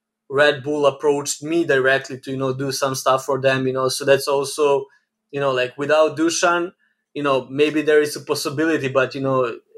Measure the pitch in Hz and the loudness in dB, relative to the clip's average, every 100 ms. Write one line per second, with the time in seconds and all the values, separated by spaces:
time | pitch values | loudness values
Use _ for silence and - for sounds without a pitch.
0 | _ _ _ 135 147 143 127 151 143 139 | _ _ _ 2 2 2 -4 0 0 2
1 | 151 143 143 - 147 165 151 139 131 135 | 0 0 -2 -8 -4 -2 2 2 2 0
2 | 131 131 135 135 135 131 139 131 135 131 | -2 -12 -8 -4 -4 -4 -6 -4 -4 -2
3 | - 131 - 135 135 131 131 131 131 - | 0 0 0 0 0 0 0 -2 -2 -2
4 | 139 139 147 139 135 - 147 139 135 _ | 2 2 2 -2 -2 0 2 2 -2 _
5 | _ _ _ 139 139 127 123 131 143 151 | _ _ _ -4 -2 0 -2 -4 0 4
6 | 156 143 165 165 180 175 175 - _ _ | 2 2 -2 0 0 0 -2 -8 _ _
7 | _ 147 147 135 123 135 151 151 147 151 | _ -6 -2 -2 -2 0 0 2 4 4
8 | 147 147 139 156 160 143 160 151 131 131 | 4 -2 -6 -4 -4 -2 0 0 0 0
9 | 127 139 135 131 123 - _ | 0 -2 -2 0 -2 -6 _